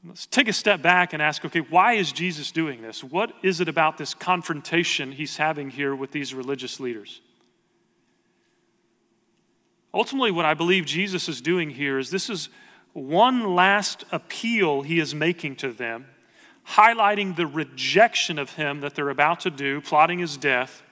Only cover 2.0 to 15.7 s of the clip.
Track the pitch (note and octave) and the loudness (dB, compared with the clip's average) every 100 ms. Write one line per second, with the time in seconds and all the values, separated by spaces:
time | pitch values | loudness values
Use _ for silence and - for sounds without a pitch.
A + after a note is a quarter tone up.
2 | E3 - F3+ D#3 C#3 D#3+ D#3+ B2 A2+ A2 | 0 -2 -4 -4 -6 -4 -4 -6 -12 -14
3 | C3 D#3+ A3+ - F#3+ E3+ E3+ D#3 D#3 - | -6 -4 -4 -2 -2 0 -2 2 0 0
4 | D3 - - F3+ - D#3 - E3+ E3+ - | -10 -8 -2 -2 0 -8 -2 0 0 -2
5 | C3+ C#3 D3+ - D#3 D3+ C#3 C3 C#3+ C#3 | -4 -8 -10 -2 -2 -2 -8 -4 -2 -2
6 | C3+ D3 C3+ C3 B2+ C#3 B2+ - C3 A2+ | -6 -6 -8 -8 -6 -6 -6 -8 -8 -8
7 | G2 - _ _ _ _ _ _ _ _ | -12 -20 _ _ _ _ _ _ _ _
8 | _ _ _ _ _ _ _ _ _ _ | _ _ _ _ _ _ _ _ _ _
9 | _ _ _ _ _ _ _ _ _ - | _ _ _ _ _ _ _ _ _ -2
10 | A#3 C4+ B3 F3 D#3+ D#3 E3+ F#3+ D3 D3+ | -2 2 0 2 2 2 2 2 2 -2
11 | G3+ F#3 - C3+ C3+ F3+ D#3 C#3 C#3+ C3+ | -2 -4 -6 -6 0 0 0 -4 -2 -2
12 | C3 F#3 - G3 - - - - _ - | -2 -4 -4 -6 -8 -14 -20 -20 _ -14
13 | C3+ E3 A#3+ B3+ G#3+ F3+ F#3+ G3+ G3 - | -2 4 6 4 2 4 6 4 0 -6
14 | - - - - A3+ A#3 F3+ C#3 C#3 E3 | -8 -8 -8 -8 -2 2 2 2 0 0
15 | D3+ D3 D#3+ F3 D3+ C3 C3+ | 0 0 -2 -2 -6 -6 -8